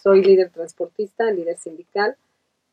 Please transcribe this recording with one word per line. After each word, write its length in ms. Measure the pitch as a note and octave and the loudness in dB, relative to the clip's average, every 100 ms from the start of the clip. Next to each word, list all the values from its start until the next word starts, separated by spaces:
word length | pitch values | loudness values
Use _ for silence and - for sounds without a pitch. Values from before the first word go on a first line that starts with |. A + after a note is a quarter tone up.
soy 220 | G3 G3 | 2 4
líder 260 | F#3+ F#3+ F3+ | 6 4 2
transportista, 800 | - E3 - E3+ - G3+ - A3+ | -6 -14 -10 -12 -8 -10 -4 -4
líder 260 | F#3+ E3+ E3+ | -4 -6 -10
sindical, 580 | E3+ E3 - - G#3 C4+ _ _ _ _ _ | -12 -20 -12 -6 -6 -6 _ _ _ _ _